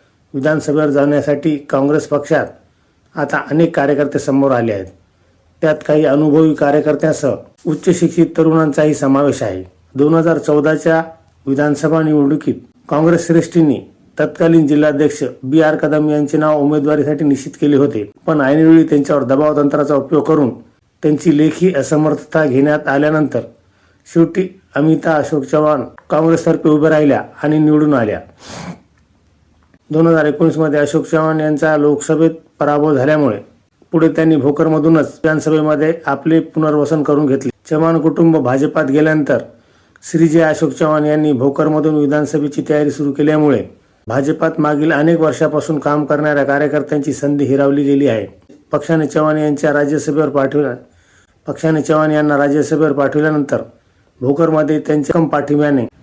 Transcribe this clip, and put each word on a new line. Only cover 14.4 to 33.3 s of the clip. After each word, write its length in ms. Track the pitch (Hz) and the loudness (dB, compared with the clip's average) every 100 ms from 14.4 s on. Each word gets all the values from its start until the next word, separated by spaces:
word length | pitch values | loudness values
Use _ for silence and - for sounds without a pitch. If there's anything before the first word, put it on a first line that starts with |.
| 165 165 147 | 2 4 4
जिल्हाध्यक्ष 560 | 151 151 139 147 143 131 - | 2 2 2 0 0 -6 -8
बी 180 | 131 156 | -2 2
आर 140 | 156 151 | 2 0
कदम 340 | 156 151 151 | -2 0 0
यांचे 280 | 151 147 160 | 0 -2 0
नाव 240 | 156 151 | 0 0
उमेदवारीसाठी 640 | 143 151 143 151 143 147 151 | 0 0 0 0 0 0 0
निश्चित 260 | 135 - - | -2 -4 -4
केले 140 | 147 139 | 0 2
होते, 360 | 143 110 104 - - | 2 -2 -8 -10 -4
पण 160 | 160 | 0
ऐनवेळी 420 | 131 151 160 160 | 2 4 6 6
त्यांच्यावर 400 | 160 147 139 147 | 6 2 2 -2
दबाव 340 | 127 135 151 147 | 0 0 2 2
तंत्राचा 380 | 143 151 143 143 | 0 0 0 0
उपयोग 280 | 135 151 | 0 0
करून 260 | 143 156 131 - - _ _ _ | 2 0 0 -4 -16 _ _ _
त्यांची 340 | 156 151 180 147 | -2 0 2 2
लेखी 360 | 156 - 180 147 | 2 2 0 0
असमर्थता 720 | 131 151 156 147 - 160 156 | -2 0 0 -2 -4 -2 0
घेण्यात 420 | 127 147 151 147 | 2 2 0 -2
आल्यानंतर 540 | 139 147 156 139 123 - - _ _ _ _ - | 0 0 0 -2 -4 -8 -18 _ _ _ _ -6
शेवटी 400 | 170 160 185 185 - _ 139 | 0 0 0 -6 -8 _ -2
अमिता 400 | 151 160 - 156 | 0 0 0 -2
अशोक 280 | 135 151 | 0 -4
चव्हाण 400 | 131 156 151 143 110 - _ | -2 0 0 0 -4 -14 _
काँग्रेसतर्फे 600 | 156 160 165 165 160 - | 0 2 2 0 0 2
उभ्या 200 | 151 156 | 2 2
राहिल्या 320 | 156 151 117 - - | 2 2 0 -4 -8
आणि 160 | 147 156 | -2 0
निवडून 340 | 151 151 151 | 2 2 2
आल्या. 260 | 139 110 85 - _ - - - - _ _ _ _ _ _ _ _ _ _ _ | 0 -2 -4 -10 _ -18 -16 -16 -18 _ _ _ _ _ _ _ _ _ _ _
दोन 180 | 151 165 | 0 2
हजार 180 | 165 151 | 4 2
एकोणीस 320 | 147 165 151 | 2 0 0
मध्ये 220 | 156 147 | 0 0
अशोक 260 | 147 160 - | 0 -2 -2
चव्हाण 340 | 160 160 156 | -2 0 0
यांचा 380 | 151 151 156 151 | -2 0 0 2
लोकसभेत 540 | 147 147 - 156 165 165 - _ | 2 0 -2 2 2 0 -14 _
पराभव 340 | 147 147 156 | -2 0 0
झाल्यामुळे 440 | 139 135 151 139 | 0 0 2 0